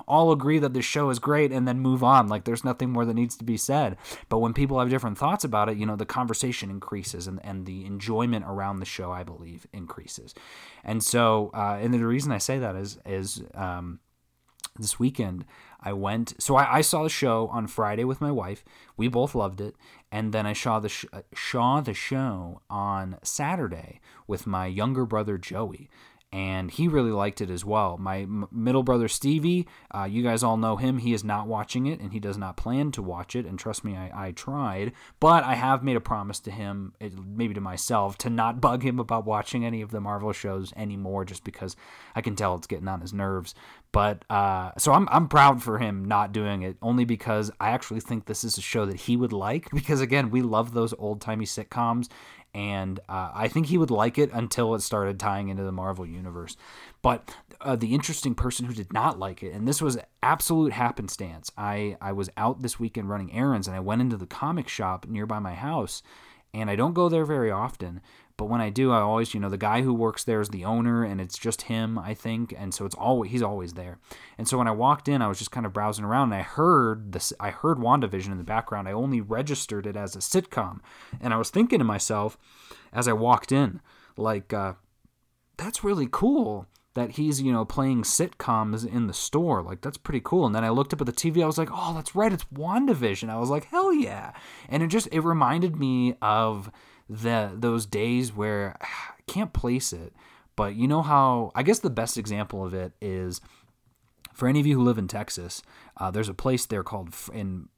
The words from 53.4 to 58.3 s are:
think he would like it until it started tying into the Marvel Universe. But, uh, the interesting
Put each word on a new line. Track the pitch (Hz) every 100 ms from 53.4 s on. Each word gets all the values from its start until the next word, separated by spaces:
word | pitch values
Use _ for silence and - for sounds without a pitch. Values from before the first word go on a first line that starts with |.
| 113
think | 156 151
he | 175
would | 143
like | 107 117 143
it | 139
until | 120 113 - 113
it | 113
started | - 107 98 98
tying | 104 98 98
into | 98
the | 95
Marvel | 92 95 92 85
Universe. | 85 92 85 80 - - - - -
But, | 127 120 - - - -
uh, | 139 120
the | 113
interesting | 139 156 151 135